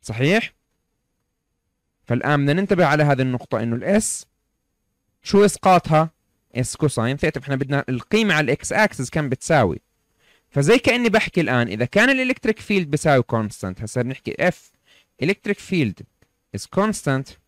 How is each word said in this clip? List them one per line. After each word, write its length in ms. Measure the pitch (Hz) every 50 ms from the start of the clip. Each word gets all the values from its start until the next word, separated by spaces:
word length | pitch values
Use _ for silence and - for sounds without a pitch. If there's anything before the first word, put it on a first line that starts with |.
صحيح؟ 520 | _ - 110 110 131 151 190 226 - - _ _ _ _ _ _ _ _ _ _ _ _ _ _ _ _ _ _ _ _ _ _ _ _ _ _ _ _ _ _ _
فالآن 380 | - 117 123 - 139 147 143
بدنا 200 | 139 143 147 180
ننتبه 240 | 202 196 202 170 180
على 180 | 139 147 151 147
هذه 180 | 147 139 127
النقطة 420 | 131 131 127 120 - _ - 110 110
إنه 120 | 117 117
الاس 520 | 123 95 147 202 214 214 - - - - _ _ _ _ _ _ _ _ _ _ _ _ _ _ _ _ _ _ _ _
شو 220 | - - 196 208
إسقاطها؟ 680 | 202 - - - 190 185 170 - - 160 156 160 160 _ _ _ _ _ _ _ _ _
اس 200 | 117 127 - -
كوساين 420 | - - 139 - - 113 120 135
ثيتا، 220 | 143 - 147 - 139
فإحنا 160 | 131 139 139
بدنا 300 | 131 139 131 143 139 - -
القيمة 440 | 127 120 - _ - 214 226 202 165
على 120 | 151 151
الإكس 280 | 117 143 - - - 202
أكسس 360 | 208 214 202 - - 131 -
كم 200 | - 160 151 135
بتساوي؟ 500 | 127 - - - 165 147 113 90 73 - _ _ _ _ _ _ _ _ _ _ _ _ _ _
فزي 300 | _ 143 139 156 226 262
كأني 300 | - 277 240 247 240 226
بحكي 320 | 196 220 - - - 180
الآن 260 | 160 113 127 123 120
إذا 180 | 107 95 107 120
كان 240 | 127 - 196 226 262
الإلكتريك 500 | 269 262 262 254 262 - - 220 214 -
فيلد 320 | - - 214 190 175 143
بيساوي 320 | 143 147 - 160 139 131 120
كونستانت، 580 | - - 113 107 104 - - - 92 92 -
هسا 200 | 107 107 - 127
بنحكي 460 | 120 123 131 - _ - - - -
اف 240 | 180 - - _ _ _ _ _ _ _ _ _ _ _ _ 127
إلكتريك 360 | 165 202 _ _ - 202 -
فيلد 420 | - - 196 175 139 107 87 - - _ _ _ _ _ _ _ _ _ -
از 100 | 104 -
كونستانت 640 | _ - 185 202 220 208 - - 147 135 131 135 - - _ _